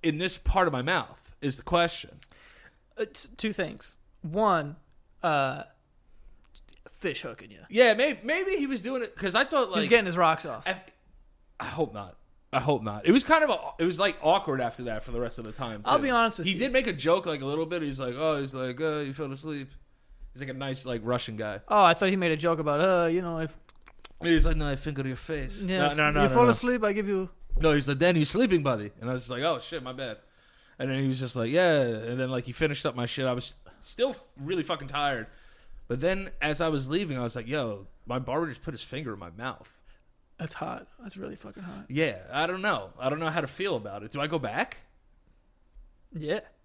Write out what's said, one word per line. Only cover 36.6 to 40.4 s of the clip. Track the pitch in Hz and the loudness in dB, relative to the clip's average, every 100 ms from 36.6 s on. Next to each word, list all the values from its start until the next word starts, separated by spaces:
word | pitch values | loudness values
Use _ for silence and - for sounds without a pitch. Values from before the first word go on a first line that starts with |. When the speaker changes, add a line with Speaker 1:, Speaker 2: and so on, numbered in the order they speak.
Speaker 1:
I | 165 | 0
was | 147 131 | 0 0
leaving, | 165 190 131 | -2 -2 -4
I | |
was | 120 123 | -4 -6
like, | 113 | -6
"Yo, | 147 120 101 98 - - | -4 -4 -6 -12 -18 -6
my | 127 | -6
barber | 131 139 165 | -2 -2 -2
just | 127 | -6
put | - | -10
his | 127 | -10
finger | - 131 147 | -10 -8 -8
in | 101 | -10
my | 87 | -12
mouth." | 87 127 - - _ - - _ _ _ | -10 -10 -10 -16 _ -20 -20 _ _ _
Speaker 2:
That's | _ | _